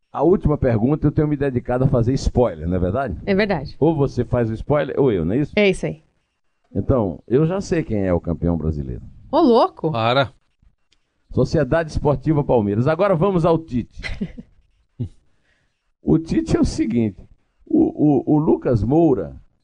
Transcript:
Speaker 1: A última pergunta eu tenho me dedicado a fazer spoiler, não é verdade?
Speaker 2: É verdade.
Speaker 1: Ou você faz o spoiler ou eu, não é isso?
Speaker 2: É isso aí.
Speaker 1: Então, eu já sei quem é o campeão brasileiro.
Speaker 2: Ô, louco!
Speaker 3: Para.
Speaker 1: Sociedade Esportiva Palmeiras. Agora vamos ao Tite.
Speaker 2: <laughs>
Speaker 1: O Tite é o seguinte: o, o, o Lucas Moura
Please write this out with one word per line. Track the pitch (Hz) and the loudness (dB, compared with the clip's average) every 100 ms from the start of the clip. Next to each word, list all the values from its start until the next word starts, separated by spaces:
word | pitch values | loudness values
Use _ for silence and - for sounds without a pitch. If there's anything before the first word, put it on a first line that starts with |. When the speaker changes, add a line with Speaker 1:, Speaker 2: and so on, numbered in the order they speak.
| _ | _
Speaker 1:
A | 127 | -2
última | 160 202 147 143 | 2 2 2 0
pergunta | 135 113 123 151 151 | 0 2 0 0 0
eu | |
tenho | - 151 | 0 0
me | 139 | -2
dedicado | 139 120 - 127 | -2 -2 -2 0
a | 131 | 2
fazer | 131 113 | 2 0
spoiler, | 135 - - 113 80 82 | -2 0 2 0 0 -4
não | 90 | -2
é | |
verdade? | 90 120 135 - | 0 -2 -6 -6
Speaker 2:
É | - | -2
verdade. | 196 214 165 131 - | 0 0 -2 -6 0
Speaker 1:
Ou | 156 | 0
você | 160 135 120 | 2 0 -2
faz | 117 123 113 | -2 0 0
o | |
spoiler | 110 - 147 - - | -4 -2 -2 0 0
ou | 135 | 2
eu, | 95 | 2
não | 80 | 0
é | 123 | -2
isso? | 147 | -2
Speaker 2:
É | 214 202 | 0 0
isso | 185 156 | 0 -6
aí. | 156 _ _ _ _ _ _ _ | -8 _ _ _ _ _ _ _
Speaker 1:
Então, | - - 131 98 71 - | -4 0 0 0 -6 -2
eu | 131 160 | 0 2
já | 196 | -2
sei | - 170 | -2 -4
quem | - 104 | -2 -2
é | 95 | 0
o | 85 | 0
campeão | 87 78 85 85 | -2 -2 -2 0
brasileiro. | 78 73 65 57 - - - | -2 -4 -6 -10 -14 -20 -2
Speaker 2:
Ô, | 302 | 2
louco! | 320 226 339 - 156 | 4 4 2 -2 -4
Speaker 3:
Para. | 117 113 131 131 - _ _ _ _ _ _ _ _ - | 0 0 2 0 -6 _ _ _ _ _ _ _ _ -6
Speaker 1:
Sociedade | - 127 160 131 165 160 | -2 0 0 0 -2 -2
Esportiva | - 147 131 151 147 | -2 0 0 0 0
Palmeiras. | 139 127 101 101 131 | 2 2 2 0 0
Agora | 160 202 | 0 0
vamos | 165 202 180 | 2 2 2
ao | 165 160 | 2 0
Tite. | - 123 - - - - 190 - - _ _ _ _ - | -2 -6 -6 -10 -10 -8 -8 -10 -20 _ _ _ _ -12
Speaker 2:
<laughs> | 104 - _ _ _ _ _ _ _ _ - | -12 -12 _ _ _ _ _ _ _ _ 0
Speaker 1:
O | 160 | 0
Tite | 320 - 330 349 | 0 -2 0 0
é | |
o | |
seguinte: | - - 262 120 104 - - - _ _ - | 0 0 -2 0 -2 -4 -16 -20 _ _ -2
o, | - - - 147 135 - | 0 0 2 2 2 2
o, | 151 | 2
o | |
Lucas | 160 - 151 113 | 2 0 0 0
Moura | 110 156 165 110 73 67 - _ | 2 4 4 2 -4 -12 -20 _